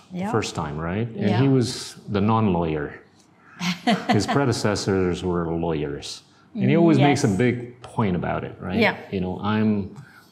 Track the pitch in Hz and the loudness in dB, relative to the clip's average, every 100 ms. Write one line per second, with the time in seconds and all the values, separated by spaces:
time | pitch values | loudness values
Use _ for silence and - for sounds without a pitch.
0 | - 90 196 110 - - 78 73 85 98 | -14 -8 -2 -2 -2 -6 -6 -6 -4 -4
1 | 117 - 104 113 139 131 110 - - - | -4 -2 0 2 4 4 2 -4 -12 -16
2 | - 101 104 113 107 85 82 76 71 - | -4 0 2 4 4 2 0 -2 -6 -10
3 | - _ _ _ - - 175 - 240 - | -20 _ _ _ -20 -8 -6 -4 0 -2
4 | - 202 254 147 135 110 107 98 - 95 | 2 0 2 2 2 0 0 0 0 2
5 | 90 82 90 87 82 82 85 78 71 71 | 2 0 -2 -2 -2 -2 -2 -2 -4 -8
6 | - - _ _ _ 220 127 160 170 139 | -10 -14 _ _ _ -2 2 4 6 6
7 | 143 135 120 92 123 - - - - - | 6 4 2 2 2 0 -8 -16 -10 -2
8 | 104 85 80 80 67 - 92 226 202 - | 0 0 -2 -4 -6 -10 -4 0 0 -2
9 | - 98 90 87 101 107 107 104 92 - | -8 -6 -4 -4 -2 0 2 0 -4 -12
10 | - - - | -20 -20 -14